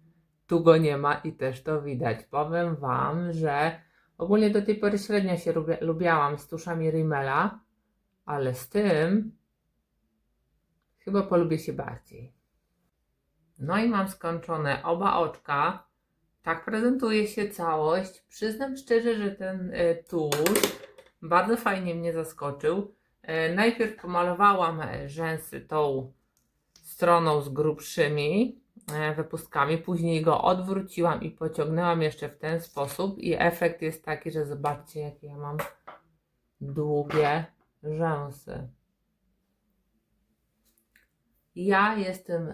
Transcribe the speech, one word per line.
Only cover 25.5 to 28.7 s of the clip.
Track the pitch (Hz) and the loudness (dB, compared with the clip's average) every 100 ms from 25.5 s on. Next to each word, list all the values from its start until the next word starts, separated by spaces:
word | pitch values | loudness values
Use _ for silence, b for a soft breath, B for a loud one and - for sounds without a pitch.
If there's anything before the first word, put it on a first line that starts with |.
| 143 | -14
tą | - 156 147 131 127 - _ _ _ _ _ | -4 0 2 0 -4 -14 _ _ _ _ _
stroną | _ - - 170 170 160 151 | _ -16 0 4 6 4 2
z | 143 | 0
grubszymi, | 135 156 151 - - 147 151 147 196 254 - _ | 0 0 0 -4 0 0 0 0 0 0 -4 _